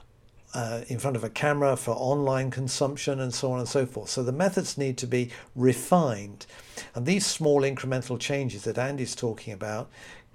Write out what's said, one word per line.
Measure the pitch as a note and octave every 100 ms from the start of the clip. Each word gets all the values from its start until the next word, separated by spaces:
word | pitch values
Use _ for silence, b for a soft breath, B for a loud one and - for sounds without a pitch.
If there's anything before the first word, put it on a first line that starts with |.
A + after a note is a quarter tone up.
| B - - - -
uh, | B2+ A2+ A#2 -
in | A#2
front | C#3 A#2+
of |
a | A2+
camera | - D3 C#3+ C#3
for | B2 A#2+ A2+
online | B2+ C#3+ C3+ C3 C3
consumption | C3 C3 - C#3 C#3 D3 C3+
and | B2+
so | - C3
on | B2+
and | A#2+
so | C#3+ B2+
forth. | A2 G2+
So | C3
the | B2
methods | C#3 F#3+ F#3+ - C#3+
need | C3+ B2+
to | B2
be | B2 B2 B B
refined. | B2+ B2+ B2 - F3+ C#3+ G2+ G2+ G2+ - B B B B
And | A#2+ B2+
these | G3
small | - - D3+ C#3+
incremental | C#3 C3 C3 B2+ - A#2
changes | - C#3 C3 G2+
that | A#2 A2
Andy's | C3 C#3+ A#2+
talking | - A#2 G#2+ A2+
about | F#2+ G#2+ G#2+ B2+ B B B B